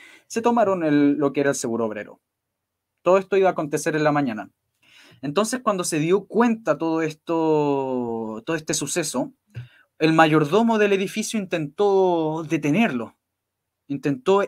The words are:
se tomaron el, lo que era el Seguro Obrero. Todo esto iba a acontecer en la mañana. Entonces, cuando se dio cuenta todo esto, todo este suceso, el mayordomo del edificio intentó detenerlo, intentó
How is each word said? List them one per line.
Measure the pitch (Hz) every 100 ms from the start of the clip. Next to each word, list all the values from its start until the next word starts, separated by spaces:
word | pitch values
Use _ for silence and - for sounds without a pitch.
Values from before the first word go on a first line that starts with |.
| - - _
se | 226
tomaron | 240 240 202 185 160
el, | 147 143 143
lo | 143
que | 139
era | 139
el | 131
Seguro | 123 113 113
Obrero. | 104 - - _ _ _ _ _ _ _ _
Todo | - 190
esto | 190 196
iba | 185
a |
acontecer | 175 151 151 165 156
en | 151
la |
mañana. | 147 135 107 95 _ _ _ _ - - -
Entonces, | 139 151 220 254
cuando | 226 190
se | 175 160
dio | 160 196 190
cuenta | 202 240 226 - 147
todo | 160 160
esto, | 160 151 - 165 160 151 147 139 135 127 120 113 110 110 139
todo | 160
este | 160
suceso, | 156 143 180 151 247 302 - _ - - _ _ -
el | 160
mayordomo | 160 160 156 147 190 226 220
del | 208
edificio | 196 190 214 220 220
intentó | 185 170 147 - 202 190 185 170 156 160 156
detenerlo, | 160 147 165 226 123 110 _ _ _ _ _ _ _ -
intentó | 139 147 135 - 196